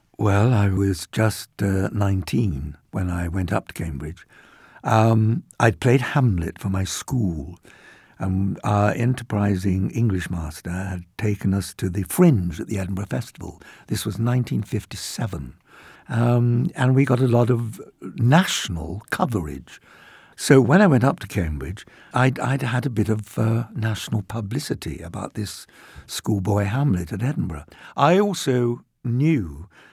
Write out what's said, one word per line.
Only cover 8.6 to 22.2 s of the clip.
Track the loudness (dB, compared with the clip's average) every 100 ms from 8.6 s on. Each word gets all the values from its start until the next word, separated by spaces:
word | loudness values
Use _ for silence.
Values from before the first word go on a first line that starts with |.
our | 0 2 2
enterprising | 2 0 -2 -2 0 0 0 0 0 0
English | 0 0 0 -4
master | -6 -8 -8 -8
had | -6 -6 -8 -10 -6
taken | -4 -2 0 0
us | -2
to | -4 -4
the | -4
Fringe | -2 4 6 6 0 -6
at | -6
the | -6
Edinburgh | -4 -6 -4
Festival. | -6 -6 -12 -14 -14 -20 -20 -6
This | -6 -4
was | -2
nineteen | 0 0 0 -2
fifty-seven. | -2 -6 -6 -10 -10 -6 -6 -6 -10 -16 _ -20 -20 -20 -6
Um, | 0 2 4 4 2 0 0
and | 2
we | 4
got | 4 2
a | 4
lot | 4 4
of | 2 -2 -10 -16 -16 -12 0
national | 4 4 4 -2 -6 -6 -8 -10 -8
coverage. | -4 -2 -2 -4 -8 -14 -20 _ -20 -20 -20 -20 -4
So | 6 8
when | 8 6
I | 6
went | 6
up | 4 0
to | -4
Cambridge, | -4 -2 -4 -8 -10 -14 -20 -6
I'd, | 0